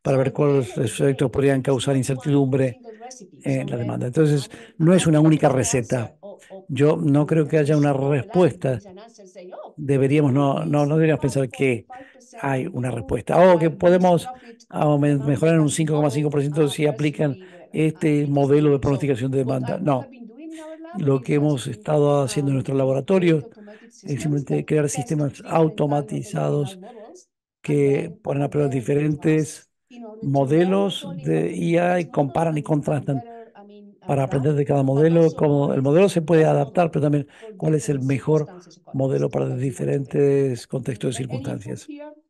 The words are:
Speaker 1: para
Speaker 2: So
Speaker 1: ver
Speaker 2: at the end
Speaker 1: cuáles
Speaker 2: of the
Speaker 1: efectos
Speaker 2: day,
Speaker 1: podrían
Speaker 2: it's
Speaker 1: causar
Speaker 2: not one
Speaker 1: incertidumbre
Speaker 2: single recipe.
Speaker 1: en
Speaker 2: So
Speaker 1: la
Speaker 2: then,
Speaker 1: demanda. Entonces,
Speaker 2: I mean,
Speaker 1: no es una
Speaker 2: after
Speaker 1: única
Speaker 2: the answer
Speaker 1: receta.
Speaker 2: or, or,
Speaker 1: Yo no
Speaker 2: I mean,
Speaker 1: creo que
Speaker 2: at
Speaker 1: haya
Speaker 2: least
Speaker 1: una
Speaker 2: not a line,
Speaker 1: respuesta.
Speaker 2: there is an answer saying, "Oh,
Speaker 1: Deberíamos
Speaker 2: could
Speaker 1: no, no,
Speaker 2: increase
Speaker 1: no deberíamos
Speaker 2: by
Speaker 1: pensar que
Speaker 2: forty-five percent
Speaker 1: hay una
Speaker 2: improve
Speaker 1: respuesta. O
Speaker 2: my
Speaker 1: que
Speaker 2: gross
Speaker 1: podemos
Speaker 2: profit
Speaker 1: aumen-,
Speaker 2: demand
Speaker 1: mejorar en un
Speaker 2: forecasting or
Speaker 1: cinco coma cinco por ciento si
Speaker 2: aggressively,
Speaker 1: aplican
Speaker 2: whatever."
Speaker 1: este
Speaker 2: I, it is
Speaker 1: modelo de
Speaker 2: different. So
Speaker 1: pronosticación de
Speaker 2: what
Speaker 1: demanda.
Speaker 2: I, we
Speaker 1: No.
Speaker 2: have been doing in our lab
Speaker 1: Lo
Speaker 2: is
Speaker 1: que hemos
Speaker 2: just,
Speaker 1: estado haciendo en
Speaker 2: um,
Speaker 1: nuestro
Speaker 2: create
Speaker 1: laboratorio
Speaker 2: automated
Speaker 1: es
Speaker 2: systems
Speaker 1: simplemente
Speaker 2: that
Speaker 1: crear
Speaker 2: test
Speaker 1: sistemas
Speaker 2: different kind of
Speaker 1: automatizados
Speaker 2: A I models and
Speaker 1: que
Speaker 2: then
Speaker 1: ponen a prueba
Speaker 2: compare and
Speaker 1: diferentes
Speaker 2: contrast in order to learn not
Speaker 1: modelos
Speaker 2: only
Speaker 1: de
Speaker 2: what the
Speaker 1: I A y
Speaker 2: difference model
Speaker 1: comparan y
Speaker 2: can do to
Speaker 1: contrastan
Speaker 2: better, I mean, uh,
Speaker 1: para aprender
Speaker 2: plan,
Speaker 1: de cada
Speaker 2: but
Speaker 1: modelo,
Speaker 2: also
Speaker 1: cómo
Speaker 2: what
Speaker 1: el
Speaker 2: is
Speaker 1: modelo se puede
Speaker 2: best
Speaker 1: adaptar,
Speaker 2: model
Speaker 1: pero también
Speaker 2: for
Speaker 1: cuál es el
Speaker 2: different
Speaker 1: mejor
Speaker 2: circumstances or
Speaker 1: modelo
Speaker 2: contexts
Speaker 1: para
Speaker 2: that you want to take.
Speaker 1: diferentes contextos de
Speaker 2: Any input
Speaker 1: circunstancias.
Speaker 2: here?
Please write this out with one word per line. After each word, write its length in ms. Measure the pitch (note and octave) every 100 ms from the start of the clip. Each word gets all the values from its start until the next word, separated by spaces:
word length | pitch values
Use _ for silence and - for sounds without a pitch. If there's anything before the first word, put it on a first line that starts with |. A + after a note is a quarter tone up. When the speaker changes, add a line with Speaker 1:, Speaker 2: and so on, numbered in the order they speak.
Speaker 1:
para 140 | D3
Speaker 2:
So 40 | C3+
Speaker 1:
ver 80 | C3
Speaker 2:
at 60 |
the 80 | -
end 60 | D3
Speaker 1:
cuáles 200 | C#3 A#2
Speaker 2:
of 60 |
the 60 | -
Speaker 1:
efectos 420 | A#2+ - C#3+ C3+ C3+
Speaker 2:
day, 40 |
Speaker 1:
podrían 280 | - C#3 C3+
Speaker 2:
it's 60 | B2+
Speaker 1:
causar 200 | C3 C#3
Speaker 2:
not 60 |
one 40 | C3+
Speaker 1:
incertidumbre 720 | B2 C3 D3+ C#3+ C3+ C3 C3
Speaker 2:
single 180 | A#2+ - -
recipe. 340 | A#3+ - F#3+ C3+
Speaker 1:
en 160 | C#3+ C3+ C3
Speaker 2:
So 40 |
Speaker 1:
la 60 | B2
Speaker 2:
then, 20 |
Speaker 1:
demanda. 280 | A#2+ B2 B2
Entonces, 380 | D#3 D3+ D3
Speaker 2:
I 100 | C3
mean, 200 | - - -
Speaker 1:
no 160 | D#3+
es 140 | F#3 E3
una 100 | D3+
Speaker 2:
after 80 | D#3+
Speaker 1:
única 220 | D3+ D3
Speaker 2:
the 80 | B2+
answer 0 | A#2+ C3
Speaker 1:
receta. 340 | A2+ B2+ A2 _
Speaker 2:
or, 180 | G3+ F#3+ -
or, 160 | F#3+ -
Speaker 1:
Yo 260 | B2+ D3
no 60 | E3+
Speaker 2:
I 100 | D#3+
mean, 120 | C#3+ D3
Speaker 1:
creo 200 | D#3+ C#3+
que 100 | D#3
Speaker 2:
at 40 |
Speaker 1:
haya 120 | C#3+
Speaker 2:
least 40 | D3+
Speaker 1:
una 80 | C#3+
Speaker 2:
not 80 | C3+
a 80 | C#3
line, 120 | C#3+
Speaker 1:
respuesta. 480 | A#2 F3+ E3+ - C3+
Speaker 2:
there 80 | A#2+
is 60 | -
an 120 | -
answer 280 | - - -
saying, 240 | - -
"Oh, 200 | - - -
Speaker 1:
Deberíamos 540 | C#3 C#3 C3+ D3+ D3
Speaker 2:
could 80 | C3
Speaker 1:
no, 140 | C#3+
no, 80 | C3+
Speaker 2:
increase 240 | D#3+ D3 C#3+
Speaker 1:
no 60 |
deberíamos 240 | D#3+ D#3+ D3
Speaker 2:
by 100 | C#3
Speaker 1:
pensar 200 | C3+ C3
que 360 | - C3+ A2+ -
Speaker 2:
forty-five 260 | - -
percent 300 | - - -
Speaker 1:
hay 220 | C#3+ C3 D#3+
una 200 | F#3 B2+
Speaker 2:
improve 80 |
Speaker 1:
respuesta. 420 | A#2+ - C3 - D#3+
O 160 | F#3
Speaker 2:
my 60 | E3+
Speaker 1:
que 80 | D#3+
Speaker 2:
gross 120 | D3
Speaker 1:
podemos 460 | F3 F3+ F3+ F3
Speaker 2:
profit 400 | - - - - _
Speaker 1:
aumen-, 440 | F3+ D3+ D3 D3
Speaker 2:
demand 160 | C#3+ C#3
Speaker 1:
mejorar 260 | B2+ D#3+
en 60 | E3
un 80 | D3
Speaker 2:
forecasting 160 | - D#3
or 0 |
Speaker 1:
cinco 40 |
coma 140 | D3+ D3+
cinco 200 | C3+ D3+
por 100 | C#3+
ciento 260 | C#3+ D3 D3
si 160 | C#3+
Speaker 2:
aggressively, 20 | D3
Speaker 1:
aplican 440 | B2+ D3+ C#3+ D3+
Speaker 2:
whatever." 380 | B2+ - - -
Speaker 1:
este 340 | D3+ D#3 D#3+ D#3+
Speaker 2:
I, 120 | D3
it 40 |
is 60 | D3
Speaker 1:
modelo 240 | C#3+ C#3
de 60 | D3
Speaker 2:
different. 140 | D3+
So 80 | C#3
Speaker 1:
pronosticación 500 | D3 C#3 C#3+ A#2+ C3+
de 60 | C3+
Speaker 2:
what 80 |
Speaker 1:
demanda. 300 | B2+ C3 B2
Speaker 2:
I, 40 | -
we 60 |
Speaker 1:
No. 140 | D3 C3
Speaker 2:
have 80 | A#2+
been 180 | - -
doing 240 | - D#4+
in 60 | D#4+
our 200 | D#4 -
lab 220 | - G3
Speaker 1:
Lo 140 | C#3+ C3+
Speaker 2:
is 40 |
Speaker 1:
que 100 | C3
hemos 300 | D3 D3+ C#3
Speaker 2:
just, 120 | C#3 A2+
Speaker 1:
estado 460 | - D3+ D3 C#3+
haciendo 260 | C3+ - C#3
en 40 |
Speaker 2:
um, 20 |
Speaker 1:
nuestro 180 | C3+ C3
Speaker 2:
create 40 | C3+
Speaker 1:
laboratorio 500 | C3 C3+ C3 F#3+ F3 D#3
Speaker 2:
automated 500 | - - - - -
Speaker 1:
es 60 |
Speaker 2:
systems 280 | - - C3+
Speaker 1:
simplemente 340 | D#3 C#3+ C3 D3
Speaker 2:
that 80 |
Speaker 1:
crear 180 | C#3 D#3
Speaker 2:
test 100 | D3
Speaker 1:
sistemas 340 | - - D#3 C#3+
Speaker 2:
different 200 | - -
kind 40 | E3
of 80 | D#3+
Speaker 1:
automatizados 1000 | - D3 D3 C#3+ D3 C3+ D#3+ D3 C#3+ C#3
Speaker 2:
A 40 |
I 60 | F#3
models 180 | G3+ A#3
and 240 | A#3 F4+ _ _ _ _
Speaker 1:
que 400 | - D3 C#3+ C#3 E3
Speaker 2:
then 100 | -
Speaker 1:
ponen 220 | - C#3
a 60 | C#3
prueba 180 | D3 C#3+
Speaker 2:
compare 60 |
and 120 | C3 A2
Speaker 1:
diferentes 580 | C#3+ D3+ D3 D#3+ D#3 D3+
Speaker 2:
contrast 140 | - _ _ _
in 160 | A#3+
order 140 | A3+ A3
to 60 |
learn 80 | C#3+
not 80 | C#3
Speaker 1:
modelos 640 | C3+ D#3 F3+ G3 G3 -
Speaker 2:
only 180 | F#3+ E3+
Speaker 1:
de 100 | D3
Speaker 2:
what 160 | D#3+ E3+
the 0 |
Speaker 1:
I 0 |
A 20 |
y 200 | F3 E3+
Speaker 2:
difference 340 | E3+ F3 F3+
model 60 | E3
Speaker 1:
comparan 460 | - C#3+ D#3+ E3 D3+
y 40 |
Speaker 2:
can 20 |
do 0 |
to 100 | C#3+
Speaker 1:
contrastan 420 | D3+ D3 D3+ - C3+
Speaker 2:
better, 360 | - - -
I 100 | - -
mean, 180 | - -
uh, 180 | _ -
Speaker 1:
para 160 | C#3
aprender 280 | C3 C#3+ C3+
Speaker 2:
plan, 60 | C#3+
Speaker 1:
de 80 |
cada 160 | C#3+ C#3+
Speaker 2:
but 100 | C3+
Speaker 1:
modelo, 280 | C3+ D#3+ E3
Speaker 2:
also 120 | D#3+ D#3+
Speaker 1:
cómo 220 | D#3 C#3+ C#3
Speaker 2:
what 60 |
Speaker 1:
el 60 | C3+
Speaker 2:
is 40 |
Speaker 1:
modelo 260 | C3+ D#3+ G3
se 120 | F3
puede 200 | D#3 E3
Speaker 2:
best 100 | D#3
Speaker 1:
adaptar, 320 | D3 C3+ -
Speaker 2:
model 60 | E3+
Speaker 1:
pero 100 | D#3
también 240 | D3 D3 C#3 -
Speaker 2:
for 160 | A3 G3+
Speaker 1:
cuál 160 | D#3
es 140 | D#3 -
el 60 | C#3
Speaker 2:
different 100 | C3
Speaker 1:
mejor 280 | C#3 - D#3
Speaker 2:
circumstances 360 | D3 - - -
or 100 | -
Speaker 1:
modelo 340 | C3+ C3+ C#3 C#3
Speaker 2:
contexts 40 |
Speaker 1:
para 120 | C3+
Speaker 2:
that 40 | C3+
you 160 | B2+
want 120 | C3 A#2+
to 20 |
take. 400 | C#3+ C#3+ C3 D#3
Speaker 1:
diferentes 480 | C#3+ C#3 C3+ A#2+ -
contextos 500 | C#3 A#2 B2 C#3 B2+
de 60 |
Speaker 2:
Any 0 |
input 220 | C3 B2+ C3+
Speaker 1:
circunstancias. 420 | B2 G#2+ B2+ -
Speaker 2:
here? 220 | D4 D4 D4+